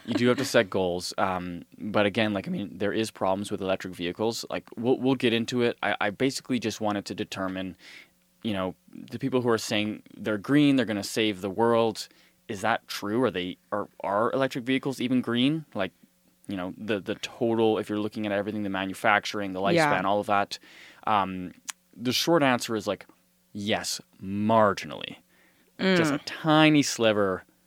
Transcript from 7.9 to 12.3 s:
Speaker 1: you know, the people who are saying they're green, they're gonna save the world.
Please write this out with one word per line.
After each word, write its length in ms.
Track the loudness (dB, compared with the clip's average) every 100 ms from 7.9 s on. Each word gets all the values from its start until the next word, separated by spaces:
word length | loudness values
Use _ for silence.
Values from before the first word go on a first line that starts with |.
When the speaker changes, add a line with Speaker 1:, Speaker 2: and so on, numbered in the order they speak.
| -20 -20 _ _ _
Speaker 1:
you 100 | -6
know, 220 | -4 -4 -8 _ -20 -14
the 80 | -8
people 220 | -2 0
who 80 | 2
are 80 | 0
saying 460 | 0 -2 -2 -6 -12
they're 220 | -8 -4 -4
green, 400 | 2 4 6 4
they're 80 |
gonna 180 | 2 -2
save 380 | -2 0 0 0
the 80 | -4
world. 600 | 2 4 4 2 -2 -12 _ _